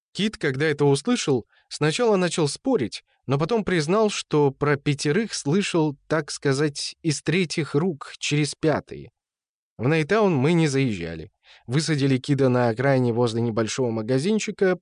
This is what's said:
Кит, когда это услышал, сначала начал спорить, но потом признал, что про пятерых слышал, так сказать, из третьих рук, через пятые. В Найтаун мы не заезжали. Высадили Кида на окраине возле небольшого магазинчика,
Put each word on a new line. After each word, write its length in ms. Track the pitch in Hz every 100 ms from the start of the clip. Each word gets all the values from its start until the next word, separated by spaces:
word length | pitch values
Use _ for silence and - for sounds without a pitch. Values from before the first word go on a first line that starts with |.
| _
Кит, 240 | - 214 -
когда 280 | 156 131 160
это 200 | 143 143
услышал, 640 | 139 - 247 - 127 - _ _
сначала 480 | - 151 156 233 196
начал 300 | 180 - 147
спорить, 560 | - 262 226 107 - - _ -
но 100 | 139
потом 260 | 160 233
признал, 460 | 185 180 147 208 214
что 420 | - - 151 143
про 240 | 135 147 139
пятерых 580 | - 139 147 175 220
слышал, 600 | - 143 190 185 170 156 139 -
так 240 | 156 156
сказать, 640 | - 143 135 151 143 - -
из 200 | 165 143
третьих 540 | - 175 170 - 143 139
рук, 380 | 185 143 - -
через 380 | - 151 143 -
пятые. 560 | 156 120 - 73 - _ _ _ _ _ _ -
В 100 | 120
Найтаун 480 | 160 147 214 202 147
мы 180 | 139
не 140 | 175 156
заезжали. 640 | 135 135 95 82 82 - _ _ - -
Высадили 520 | 135 151 151 139 127
Кида 320 | - 135 131
на 200 | 123 120
окраине 440 | 110 139 131 123
возле 280 | 113 120 113
небольшого 480 | 117 110 110 - 120
магазинчика, 880 | 113 110 131 175 214 220 185 190 175